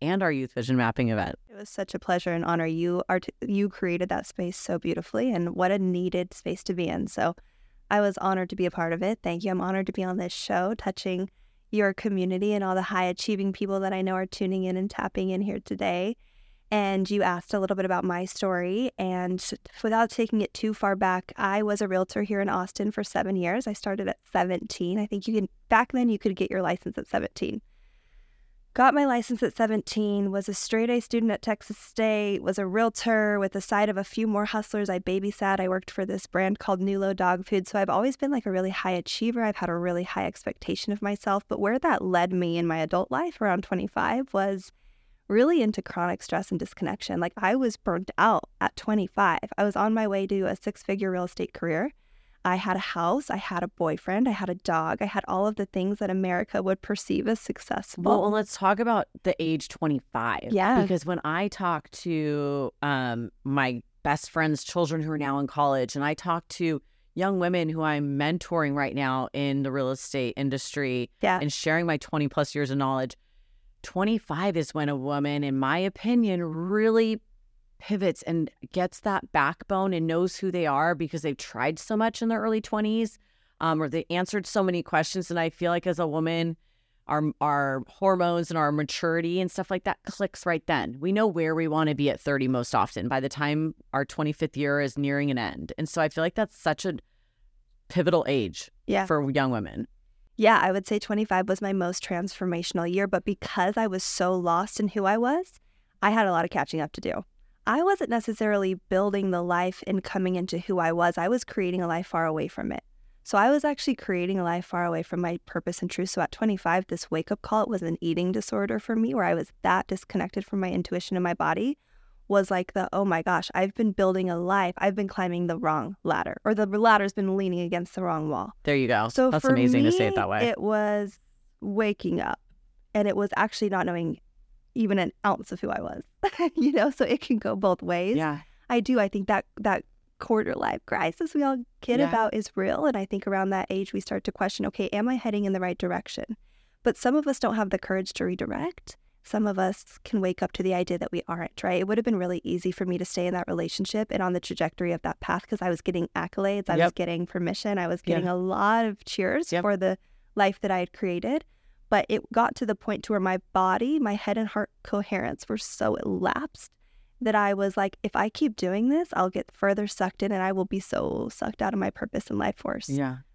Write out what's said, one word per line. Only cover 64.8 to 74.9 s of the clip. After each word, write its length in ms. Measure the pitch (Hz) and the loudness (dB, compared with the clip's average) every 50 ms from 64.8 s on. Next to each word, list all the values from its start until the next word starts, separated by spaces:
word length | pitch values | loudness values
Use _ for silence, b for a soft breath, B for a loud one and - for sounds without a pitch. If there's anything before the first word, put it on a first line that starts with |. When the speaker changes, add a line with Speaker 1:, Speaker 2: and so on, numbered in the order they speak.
| 175 147 160 160 | 0 0 0 -2
Speaker 1:
who 100 | 151 156 | -4 -4
are 60 | 156 151 | -4 -4
now 220 | 143 135 139 139 | -2 -2 0 0
in 80 | 143 131 | -2 -2
college, 500 | - 151 143 143 139 135 127 117 - 139 | 0 2 2 2 4 2 0 -2 -2 -2
and 60 | 139 | -2
I 100 | 147 156 | -2 -2
talk 340 | - - 180 165 170 - - | -2 -2 -2 -2 -2 -2 -8
to 340 | - - 180 165 156 139 - _ _ _ _ _ - | -8 -4 -2 0 -2 -2 -4 _ _ _ _ _ -4
young 260 | 165 185 196 196 185 | -2 0 0 2 2
women 280 | 175 175 180 180 170 156 | 2 2 2 2 0 0
who 140 | 156 160 | 0 0
I'm 360 | 160 156 151 147 147 143 139 139 | 0 0 0 0 0 0 0 0
mentoring 560 | 147 151 170 175 - - 175 165 151 143 139 | 0 0 0 -2 -2 -2 0 0 0 2 0
right 220 | 143 139 135 - | 0 0 -2 -2
now 320 | 135 139 131 131 131 127 - - | -2 0 0 0 0 -2 -4 -4
in 300 | 139 143 139 135 139 139 | -2 -2 0 0 0 0
the 80 | 135 | 0
real 200 | 127 139 135 127 | -2 -2 -2 -2
estate 420 | 135 131 - - - 139 127 120 - - | -2 -4 -6 -6 -4 -2 -2 -2 -2 -2
industry 720 | 139 139 127 135 - - - 147 143 131 127 123 120 - _ - | -2 -2 -2 -2 -6 -6 -4 -4 -2 -2 0 -2 -4 -4 _ -2
Speaker 2:
Yeah. 180 | - - 185 185 | 0 2 2 2
Speaker 1:
and 100 | - 147 | 0 -4
sharing 340 | 139 - - 160 156 165 175 | -4 -2 0 0 0 2 2
my 120 | 170 156 143 | 0 -2 -2
twenty 320 | - - - 156 147 139 | -4 -4 -2 -2 -2 0
plus 260 | - - 147 - - | 0 0 0 0 0
years 160 | 147 147 127 | -2 -2 -2
of 60 | 135 139 | 0 0
knowledge, 400 | 139 131 135 131 131 127 - _ _ _ _ _ - _ _ - _ - - _ - | 0 0 0 0 -2 -4 -6 _ _ _ _ _ -20 _ _ -20 _ -20 -20 _ -16
twenty-five 720 | - - 180 190 208 226 214 - - 156 151 185 202 175 | -8 -2 0 0 2 2 0 0 -2 -4 -2 0 0 0
is 180 | 165 151 - - | 0 -2 -2 -2
when 140 | 156 151 | -2 -2
a 80 | 143 | 0